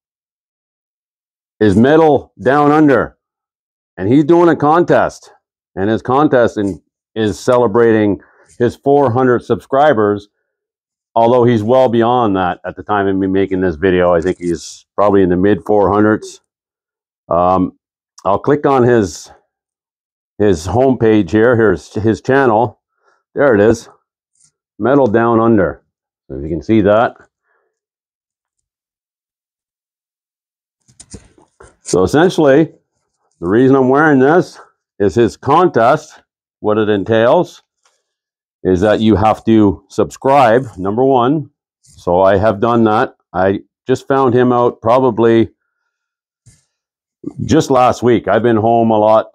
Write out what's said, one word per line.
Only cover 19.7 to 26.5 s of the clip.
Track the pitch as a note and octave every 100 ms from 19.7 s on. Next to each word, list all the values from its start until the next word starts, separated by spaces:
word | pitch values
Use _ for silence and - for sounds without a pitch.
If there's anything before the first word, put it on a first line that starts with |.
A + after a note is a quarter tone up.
| _ _ _ _ _ _ -
his | G#2 E2+ F2
homepage | G#2+ C3+ B2 A2+ A2 F2
here. | G#2+ A#2 A#2
Here's | A2 F2 -
his | - A2 G2+
channel. | - C3+ B2+ G#2+ A#2 - _ _ _ _ _
There | - C#3
it | G#2
is. | G#2+ A2 - _ _ _ _ _ _ _ _ -
Metal | A2 C#3+ B2
Down | A2+ A#2 A2+
Under. | A2+ A2 E2 C#2+ _ _ _ _ -
So | C2+
if |
you |
can | D2+